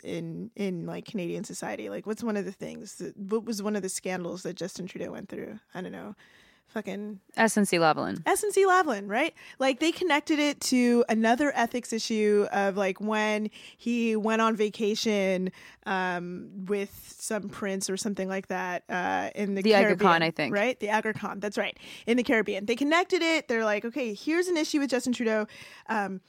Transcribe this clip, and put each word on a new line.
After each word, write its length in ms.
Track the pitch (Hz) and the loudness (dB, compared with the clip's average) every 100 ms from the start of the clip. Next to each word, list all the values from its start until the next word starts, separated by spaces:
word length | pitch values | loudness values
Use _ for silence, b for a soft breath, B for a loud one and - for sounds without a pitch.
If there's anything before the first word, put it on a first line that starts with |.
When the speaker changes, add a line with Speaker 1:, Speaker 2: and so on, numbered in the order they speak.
Speaker 1:
in, 460 | - 170 165 165 202 - | -8 -8 -8 -10 -10 -6
in, 280 | 202 180 | -6 -4
like, 220 | 170 175 - | -8 -10 -8
Canadian 380 | 214 170 170 | -8 -6 -6
society. 440 | 202 175 214 208 214 | -8 -10 -8 -8 -8
Like, 180 | 202 196 | -10 -8
what's 160 | 214 | -6
one 140 | 233 208 | -4 -4
of 80 | |
the 80 | 185 | -4
things 440 | 196 - - 196 - | -8 -12 -12 -14 -12
that, 200 | 190 - | -12 -10
what 300 | 196 220 220 | -4 -4 -2
was 160 | 208 | -6
one 140 | 202 214 | -2 -4
of 40 | |
the 80 | 190 | -4
scandals 540 | - 190 185 175 185 | -6 -6 -6 -6 -8
that 140 | 175 175 | -10 -8
Justin 300 | 180 - 185 | -8 -8 -12
Trudeau 240 | - 180 | -10 -10
went 180 | - 196 | -10 -12
through? 280 | - - 214 _ | -12 -12 -14 _
I 60 | 175 | -12
don't 120 | 185 | -12
know. 220 | - 208 208 b b b b b | -12 -14 -16 b b b b b
Fucking 440 | 226 208 196 208 202 _ | -10 -8 -8 -10 -12 _
Speaker 2:
S 220 | - 220 214 | 2 2 4
N 80 | |
C 140 | 202 175 | 2 4
Lavalin. 440 | 165 147 90 185 165 | 4 4 0 -2 0
Speaker 1:
S 180 | 392 | 0
N 80 | 427 | 2
C 140 | 381 392 | 4 6
Lavalin, 420 | 359 320 208 202 | 6 4 -2 -2
right? 240 | 285 320 - B B | -2 -2 -4 B B
Like, 220 | 262 277 | 0 2
they 100 | 320 | 0
connected 480 | 320 359 294 294 302 | 2 2 2 2 2
it 220 | 294 - | 2 0
to 420 | - 254 240 240 233 | 0 4 6 6 4
another 420 | 220 220 247 294 | 4 4 4 2
ethics 400 | - 233 247 226 | 2 0 -2 -4
issue 520 | 226 - 220 208 208 202 | -4 -2 2 4 4 2
of, 240 | 202 196 190 | 0 0 0
like, 240 | 196 190 | -2 -2
when 480 | 147 214 214 214 214 B B B | -2 0 0 0 -4 B B B
he 380 | - 240 233 220 | -2 0 2 0
went 260 | 214 220 | 2 2
on 120 | 226 | 2
vacation, 960 | 220 214 196 214 220 233 208 190 185 185 B B B - | 2 0 0 -2 0 0 2 2 0 -2 B B B -4
um, 800 | 190 185 175 175 180 - 196 185 | -2 -2 -4 -6 -10 -12 -12 -4
with 480 | 202 202 - - - | -4 -4 -10 -20 -12
some 300 | - 220 196 | -6 -6 -6
prince 400 | - 202 190 196 | -6 -4 -2 -2
or 80 | 190 | -4
something 320 | 220 196 190 | -4 -4 -4
like 200 | 190 190 | -4 -4
that, 340 | 185 185 175 - | -6 -4 -6 -4
uh, 400 | 185 180 190 190 | -4 0 -2 -2
in 200 | - 202 | -4 -4
the 80 | 196 | 0
Speaker 2:
The 140 | 196 208 | 6 6
Aga 80 | 208 | 6
Speaker 1:
Caribbean, 240 | 180 202 | 6 6
Speaker 2:
Khan, 120 | 165 | 6
I 80 | 165 | 4
think. 240 | 165 143 | 0 0
Speaker 1:
right? 240 | 202 226 254 | 2 0 -2
The 120 | 208 | 0
Aga 240 | 214 220 | 0 0
Khan, 260 | 208 202 185 | -4 -6 -6
that's 160 | 208 214 | -6 -4
right. 180 | 196 - B B B | -4 -6 B B B
In 120 | 240 | 2
the 40 | |
Caribbean. 440 | 240 233 208 196 208 | 4 2 2 -2 -2
They 100 | 240 | 0
connected 460 | 285 330 370 370 | 4 2 4 2
it. 260 | 330 320 - | 4 2 2
They're 160 | 233 | 0
like, 220 | 220 208 233 | 2 0 -2
"Okay, 260 | 262 240 | -4 -4
here's 360 | 202 - 330 359 | -4 0 2 2
an 100 | 339 | 2
issue 220 | 311 302 | 2 2
with 100 | 277 | 2
Justin 240 | 247 254 | 0 0
Trudeau. 320 | 240 226 220 214 B B B B | 0 2 0 -2 B B B B
Um, 320 | 220 196 190 | -4 -2 -6